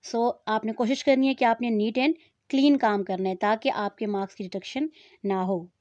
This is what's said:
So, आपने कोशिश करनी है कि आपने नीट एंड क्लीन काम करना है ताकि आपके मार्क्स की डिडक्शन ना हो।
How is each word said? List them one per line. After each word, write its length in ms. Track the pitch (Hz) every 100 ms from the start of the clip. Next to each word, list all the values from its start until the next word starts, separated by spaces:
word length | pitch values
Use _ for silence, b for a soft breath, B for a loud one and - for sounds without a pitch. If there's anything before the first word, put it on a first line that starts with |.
| -
So, 220 | 233 240 - -
आपने 240 | 220 220
कोशिश 320 | 220 233 269
करनी 240 | - 262 269
है 60 |
कि 120 | 262 240
आपने 240 | 233 240
नीट 280 | 214 214 240
एंड 180 | 269 330 b _ _
क्लीन 260 | 269 285 277
काम 280 | 226 208
करना 260 | 190 185 190
है 60 | 185
ताकि 340 | 208 220 262
आपके 360 | - 208 - 214
मार्क्स 300 | 202 196 -
की 80 |
डिडक्शन 460 | 185 190 - 262 311 b b b 196
ना 160 | 190
हो। 280 | 185 185 180 _